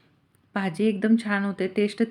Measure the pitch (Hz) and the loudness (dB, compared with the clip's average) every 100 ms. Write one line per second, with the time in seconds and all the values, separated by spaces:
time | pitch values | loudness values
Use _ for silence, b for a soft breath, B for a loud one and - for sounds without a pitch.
0 | b b _ _ _ 202 190 160 220 202 | b b _ _ _ -4 -4 0 0 2
1 | 220 226 214 202 202 185 185 196 208 - | 4 2 2 -2 -2 -2 -2 0 -2 0
2 | 226 | -2